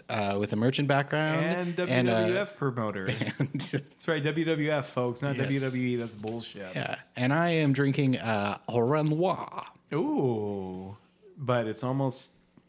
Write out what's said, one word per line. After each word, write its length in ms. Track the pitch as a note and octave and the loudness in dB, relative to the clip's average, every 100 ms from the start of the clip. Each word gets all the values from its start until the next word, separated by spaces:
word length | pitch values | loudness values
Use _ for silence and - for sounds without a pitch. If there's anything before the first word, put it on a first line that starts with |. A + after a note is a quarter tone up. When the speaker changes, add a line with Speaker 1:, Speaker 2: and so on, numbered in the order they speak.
| - | -4
Speaker 1:
uh, 300 | G#2+ G2+ G2+ | -2 0 0
with 140 | G#2 | 0
a 20 | G#2+ | 2
merchant 320 | B2 C#3 C#3+ | 2 2 2
background. 580 | C#3 C#3+ D3+ D#3 D#3+ D#3+ | 2 2 0 0 0 0
Speaker 2:
And 340 | F3 F3 E3+ F3+ | -2 -2 -2 2
Speaker 1:
And, 180 | B2+ B2 | 2 4
uh, 40 | A2+ | 4
Speaker 2:
W 120 | A2+ | 2
W 40 | G3 | 0
F 160 | G3 - | -2 -4
promoter. 500 | C#3 A#2+ G#2+ G2+ F#2+ | -4 -2 -4 -2 -4
Speaker 1:
<laughs> 320 | A#2+ G#2+ - | -2 -4 -2
and 100 | C#3 C3+ | -4 -4
Speaker 2:
That's 480 | - C#3 - - - | -4 -4 -6 -8 -2
right, 160 | D#3 | 0
W 220 | D3 D3+ D#3+ | 0 0 0
W 260 | D3+ D3 | 2 2
F, 160 | D3+ C#3 | 0 -2
folks, 320 | B2+ B2 A#2+ | -2 -2 -2
not 140 | C#3+ B2 | -2 0
Speaker 1:
Yes. 80 | B2+ | 0
Speaker 2:
W 120 | C#3 | 0
W 240 | C3 B2+ B2+ | 0 0 0
E. 100 | A#2+ | -2
That's 180 | A#2 G#2+ | -4 -8
bullshit. 520 | G#2+ A#2 A2 G#2 F#2+ | -8 -6 -10 -12 -8
Speaker 1:
Yeah, 220 | C3+ - - - - | -4 -4 -6 -8 0
and 160 | B2+ | 2
I 160 | D3+ F3 | 4 4
am 240 | D#3+ D3 | 4 4
drinking, 460 | C3+ C#3 C3+ C3+ B2 | 4 2 4 2 2
uh, 380 | A2+ G#2+ G2+ - - | 2 2 0 -2 -2
Oran 380 | A#2+ A#2+ D3+ D3+ | 2 4 4 2
Noir. 580 | D3+ F#3 - - - - - - | 2 0 0 -6 -10 -14 -18 -6
Speaker 2:
Ooh, 1040 | C#3+ C#4+ C#4+ C3 A2+ G#2 G2+ F#2 F#2 F#2+ G2+ _ _ - - | -2 0 2 2 2 -2 -4 -6 -8 -10 -14 _ _ -20 -10
but 300 | B2+ B2 A2 | 0 0 0
it's 160 | A2 | -4
almost, 480 | B2+ C3+ C3+ - - _ _ - | -2 0 -2 -2 -8 _ _ -20